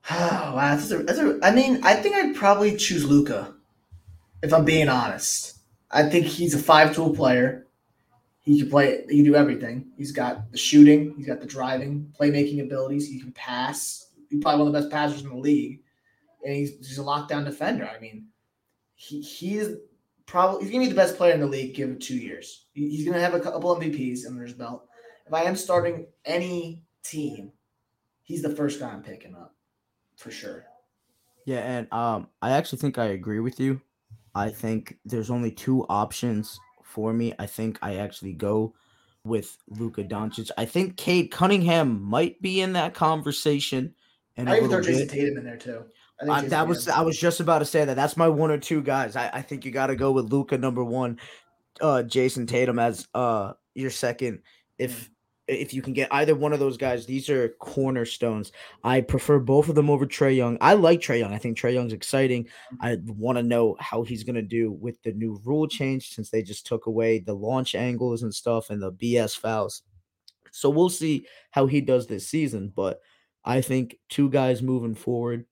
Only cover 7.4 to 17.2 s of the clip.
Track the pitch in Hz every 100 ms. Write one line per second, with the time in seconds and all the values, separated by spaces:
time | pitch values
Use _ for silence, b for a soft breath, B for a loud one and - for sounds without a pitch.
7.4 | 127 - - _ _ _ _ _ _ _
8.4 | - 147 131 143 139 - - 147 147 147
9.4 | 143 120 120 123 - - 139 - 123 123
10.4 | 107 - - 147 147 151 151 - 131 123
11.4 | 127 135 127 131 139 147 147 - 147 143
12.4 | 143 147 131 135 135 143 147 135 139 -
13.4 | - 123 131 147 - - - _ - 147
14.4 | 151 147 147 147 147 151 147 139 139 127
15.4 | 139 147 120 135 _ _ _ _ _ _
16.4 | 139 143 143 - 131 135 139 147